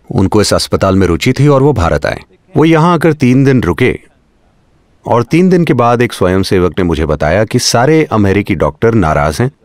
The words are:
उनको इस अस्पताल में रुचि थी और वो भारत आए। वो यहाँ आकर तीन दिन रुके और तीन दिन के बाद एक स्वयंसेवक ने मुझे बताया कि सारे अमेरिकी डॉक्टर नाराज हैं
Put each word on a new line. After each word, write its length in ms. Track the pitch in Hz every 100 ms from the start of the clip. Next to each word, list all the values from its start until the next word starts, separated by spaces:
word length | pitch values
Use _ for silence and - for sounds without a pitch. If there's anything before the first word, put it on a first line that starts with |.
| -
उनको 300 | - 98 107
इस 140 | 101
अस्पताल 420 | 92 - - 98 95
में 100 | 87
रुचि 260 | 87 127
थी 160 | 131 143
और 140 | 135
वो 100 | 143
भारत 340 | 110 82 76 -
आए। 140 | - - _ _ -
वो 80 |
यहाँ 300 | 160 160 170
आकर 180 | 170 165
तीन 320 | 151 123 127
दिन 180 | 135 127
रुके 380 | 82 - 123 - - _ _ _ _ _ _ _ _ _ -
और 160 | 117
तीन 260 | 117 160 185
दिन 160 | 180
के 100 | 165
बाद 280 | 123 120 117
एक 100 | 120
स्वयंसेवक 640 | - 90 95 95 98 87 76
ने 60 |
मुझे 220 | 87 76 76
बताया 380 | 76 76 92
कि 140 | 110 123
सारे 460 | - 117 135 160
अमेरिकी 500 | - 107 98 98 101
डॉक्टर 400 | 80 76 - 113
नाराज 440 | 113 78 73 76 78
हैं 120 | 127 -